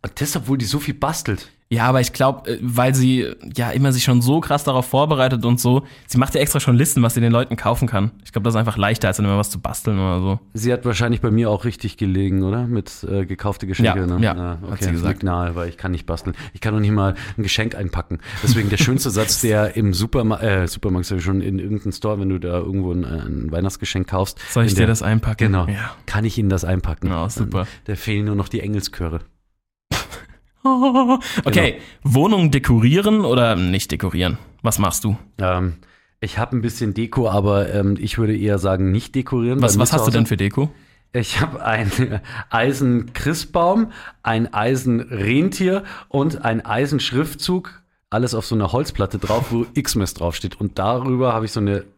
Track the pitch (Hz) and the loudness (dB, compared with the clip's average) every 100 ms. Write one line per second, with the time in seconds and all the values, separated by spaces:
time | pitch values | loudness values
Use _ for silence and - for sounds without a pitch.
0 | - - 147 143 110 135 110 147 147 - | -10 -6 -4 -4 -2 -2 0 -2 -4 -4
1 | 139 160 - 98 - _ _ 113 120 131 | -2 -2 -4 -4 -6 _ _ 0 4 4
2 | 120 - 135 135 - 120 123 120 127 135 | 2 2 0 0 -6 -4 -2 2 4 6
3 | 127 131 73 - - 127 120 127 139 127 | 4 4 0 -6 -10 -4 -2 2 2 2
4 | 131 123 120 156 - 143 - 127 123 131 | 4 4 6 2 2 0 2 0 0 0
5 | 151 143 131 127 120 120 123 131 - - | 2 2 2 2 2 2 4 2 0 -20
6 | - 123 135 147 143 143 - 120 147 - | 0 2 4 2 2 2 4 4 4 4
7 | 117 123 117 117 127 117 107 117 117 101 | 2 4 4 4 2 -2 -2 0 0 0
8 | 104 - - 117 110 110 113 104 101 110 | -2 -4 -8 -2 0 2 0 0 0 2
9 | 104 92 101 98 104 - - - - 101 | 0 0 2 2 0 -6 -8 -4 -2 0
10 | 95 87 95 98 - 110 117 123 123 110 | 0 0 0 -2 -6 -4 -2 0 -2 0
11 | 120 117 120 110 117 104 120 - 104 - | 0 0 2 2 2 0 -2 -6 -10 -4
12 | 98 92 98 95 95 113 120 117 98 - | -2 0 0 0 0 -2 -2 -4 -4 -12
13 | - 98 92 95 104 98 95 95 117 101 | -4 -4 -4 -4 -6 -4 -6 2 2 2
14 | 90 90 110 90 87 85 92 101 95 85 | -2 0 0 -2 -6 -8 -8 -4 -2 0
15 | 85 - 95 87 87 85 87 - 95 85 | -2 -2 -2 -2 -4 -4 -8 -8 -6 -6
16 | - 82 - 78 - - 110 107 104 104 | -4 -6 -6 -10 -12 -8 -2 0 2 2
17 | 98 95 - 101 98 - 110 - 92 87 | 0 -2 -8 -6 -2 -2 -4 -4 -6 -6
18 | - 82 - - 107 113 101 101 - 131 | -6 -8 -8 -4 2 2 2 2 2 2
19 | 131 98 110 - 117 107 107 110 104 90 | 0 0 0 0 2 2 2 0 0 0
20 | 113 135 110 107 110 95 87 - 104 90 | 0 0 0 0 0 0 0 -2 -2 -2
21 | 87 95 87 98 95 95 92 104 104 - | -2 -2 0 0 0 -4 -4 -4 -4 -4
22 | 107 101 95 92 87 87 90 95 90 87 | -4 -2 -2 -2 -2 -4 -2 -2 0 -2
23 | 73 78 - 71 78 82 95 - - 98 | -2 -6 -6 -6 -4 -2 -2 -4 -6 -4
24 | 92 95 98 - - 123 117 98 110 110 | -2 -2 -2 -6 -4 0 2 4 2 2
25 | 95 110 113 107 110 95 90 101 113 - | 2 2 0 0 2 2 0 -4 -8 -12
26 | - 104 110 117 101 92 87 92 95 80 | -6 -2 -2 0 0 0 0 0 -2 -2
27 | 87 85 90 - 104 101 92 - - 101 | -2 -2 -4 -2 -2 -2 -4 -8 -10 -8
28 | - 104 104 101 101 117 98 104 - - | -4 -2 0 -2 -2 -4 -4 -4 -6 -6
29 | 85 82 - _ _ _ _ _ _ - | -6 -6 -10 _ _ _ _ _ _ -8
30 | - - - - _ _ 269 254 269 254 | -8 -16 -20 -20 _ _ 0 4 4 4
31 | 247 262 - - - 107 151 - - - | 4 2 0 -2 2 2 2 -2 -14 -6
32 | 139 127 180 208 160 139 139 117 117 175 | 2 4 6 6 4 4 4 4 6 4
33 | 202 220 160 123 117 95 92 95 - 76 | 4 4 4 4 4 2 2 0 -2 -4
34 | 95 87 90 - - _ 117 98 98 - | -2 0 -2 -2 -10 _ -2 0 0 0
35 | 110 107 - - 92 90 92 85 _ _ | -2 -4 -6 -4 -2 0 -2 -4 _ _
36 | _ _ 104 - 113 123 113 113 113 98 | _ _ -8 -4 -2 -2 -2 -2 -2 -2
37 | 113 - 113 101 101 101 98 101 98 101 | -2 0 2 2 2 2 2 0 2 0
38 | 104 - 107 107 104 101 95 95 95 101 | -2 0 0 0 0 0 2 2 2 0
39 | - 135 127 127 117 135 120 98 127 151 | -2 -6 -2 -2 0 2 2 4 4 4
40 | 113 113 113 104 98 - 151 - _ _ | 4 2 2 2 0 0 -2 -4 _ _
41 | _ 123 110 - 160 135 - 110 101 123 | _ -4 -2 -2 -2 -2 -2 0 0 0
42 | 127 104 - - - 113 123 135 135 120 | -2 -2 -8 -14 -4 0 2 2 2 2
43 | 117 - 139 160 - 175 170 214 220 - | -2 -4 -2 -2 -4 0 2 2 0 -4
44 | - _ - 113 117 104 113 131 131 117 | -20 _ -2 0 0 0 0 0 0 0
45 | - 113 98 131 190 190 185 190 196 - | -2 -4 0 2 2 0 0 0 -4 -18
46 | - 139 151 - 117 113 104 107 143 147 | -6 -2 -2 -2 -2 -2 -2 -2 0 -2
47 | - 123 156 - - 180 - - _ _ | -2 -2 -4 -6 -4 -4 -4 -20 _ _
48 | _ 110 123 113 - 113 98 123 151 - | _ -2 -2 -4 -2 0 0 0 -2 -4
49 | 98 101 - 113 131 117 117 - - 117 | -4 -4 -2 -2 0 -2 -2 -4 -2 -2
50 | 95 - 85 - 95 - 101 - 98 123 | -2 -2 -4 -4 -8 -6 -6 -2 -2 -2
51 | 131 127 127 113 110 113 101 101 - | -2 0 0 0 -4 -2 0 -2 -6